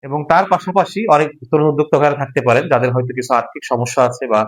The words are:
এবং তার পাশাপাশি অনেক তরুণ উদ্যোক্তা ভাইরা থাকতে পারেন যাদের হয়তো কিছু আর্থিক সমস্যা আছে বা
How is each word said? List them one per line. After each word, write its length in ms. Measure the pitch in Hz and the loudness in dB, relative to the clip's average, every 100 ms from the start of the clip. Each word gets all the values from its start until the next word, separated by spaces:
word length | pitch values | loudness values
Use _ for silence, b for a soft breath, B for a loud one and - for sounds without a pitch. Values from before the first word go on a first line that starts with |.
এবং 160 | 139 147 151 | -6 -6 2
তার 160 | 165 190 | 2 2
পাশাপাশি 500 | 180 - 185 175 - 220 | -2 0 -2 -2 -4 2
অনেক 160 | 151 151 - - | 2 2 -6 -2
তরুণ 200 | 156 151 | 2 2
উদ্যোক্তা 280 | 143 151 147 | 0 0 2
ভাইরা 180 | 147 143 | 2 0
থাকতে 180 | 135 - | -4 -2
পারেন 220 | 123 117 139 | 2 2 2
যাদের 240 | 131 123 | 0 2
হয়তো 180 | 127 127 127 | 0 -4 -6
কিছু 160 | 123 | 0
আর্থিক 280 | 123 117 - - | 0 0 -12 -6
সমস্যা 300 | 123 120 - 123 | -4 -2 0 0
আছে 180 | 123 127 | 0 -2
বা 140 | 107 | 0